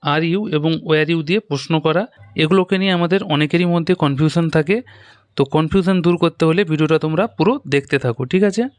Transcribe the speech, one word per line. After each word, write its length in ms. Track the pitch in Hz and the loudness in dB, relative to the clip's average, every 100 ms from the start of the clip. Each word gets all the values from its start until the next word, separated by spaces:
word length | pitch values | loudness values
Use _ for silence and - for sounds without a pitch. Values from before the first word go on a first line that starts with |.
| 151 | -2
are 120 | 147 165 | -2 0
you 80 | 180 214 151 | -2 -2 -2
এবং 140 | 156 160 160 | -2 -4 0
were 200 | 156 156 | 0 2
you 60 | 165 156 | -2 0
দিয়ে 120 | 196 - | -2 -2
প্রশ্ন 240 | 143 - 160 156 | -8 -2 -2 0
করা। 180 | 160 233 _ - - | 0 -2 _ -16 -4
এগুলোকে 320 | 156 190 180 190 | 2 2 2 0
নিয়ে 120 | 190 180 | 0 0
আমাদের 220 | 170 190 196 147 | 0 0 0 0
অনেকেরই 320 | 151 170 180 | 0 0 2
মধ্যে 200 | 175 160 180 | 0 0 0
কনফিউশন 420 | 151 139 156 165 165 160 | 0 2 0 0 0 0
থাকে, 220 | 151 208 247 - - - _ - | 0 -2 -4 -20 -20 -20 _ -4
তো 60 | 135 151 | 0 0
কনফিউশন 400 | 160 196 180 185 170 | 0 0 2 2 2
দূর 100 | 175 | 2
করতে 200 | 170 - 160 | 0 0 0
হলে 120 | 165 196 | 2 0
ভিডিওটা 260 | 156 156 156 156 | 0 2 0 0
তোমরা 180 | 156 220 - | -2 -4 0
পুরো 160 | 165 269 - | 0 0 -2
দেখতে 220 | 139 139 139 | -4 0 -2
থাকো, 180 | 127 117 127 | -2 -4 -2
ঠিক 120 | 185 202 | 2 2
আছে? 140 | 190 247 | 0 -4